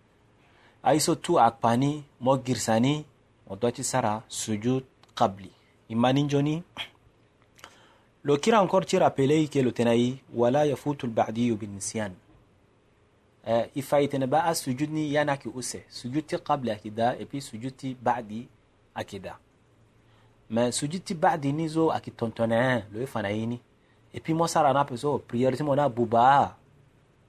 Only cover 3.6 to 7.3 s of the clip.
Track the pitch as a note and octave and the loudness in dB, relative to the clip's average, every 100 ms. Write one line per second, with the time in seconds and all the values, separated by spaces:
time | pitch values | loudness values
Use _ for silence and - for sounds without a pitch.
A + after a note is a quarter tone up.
3.6 | A#2+ B2+ A#2+ C3 A#2 G#2+ - - - G#2+ | -2 -2 -4 -2 0 -2 -6 -10 -6 -4
4.6 | A#2 C3 B2+ _ _ - A2+ F#2+ F#2 - | -2 -2 -4 _ _ -2 -2 -2 -16 -20
5.6 | _ _ - A2+ B2 C3+ D3 C#3+ C#3+ D#3+ | _ _ -8 0 2 2 0 0 0 -2
6.6 | - - - _ _ _ _ | -8 -14 -14 _ _ _ _